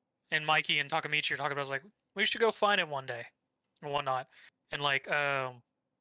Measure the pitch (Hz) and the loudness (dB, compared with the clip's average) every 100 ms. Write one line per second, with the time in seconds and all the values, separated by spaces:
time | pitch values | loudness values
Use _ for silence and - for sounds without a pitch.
0 | _ _ _ 156 151 156 151 156 143 160 | _ _ _ -2 2 2 2 0 0 -2
1 | 151 151 - 139 143 143 135 139 185 _ | 0 -2 0 -2 -2 -2 -2 -4 -8 _
2 | _ - 208 226 226 - 208 202 165 139 | _ -2 0 2 2 4 2 2 0 -4
3 | 131 120 117 _ _ _ _ _ 151 143 | -8 -10 -12 _ _ _ _ _ -4 -2
4 | 135 131 135 - - _ _ 147 143 135 | 0 -2 -4 -12 -20 _ _ -2 0 0
5 | - 151 143 139 131 123 - _ _ _ | 0 0 2 0 -2 -8 -18 _ _ _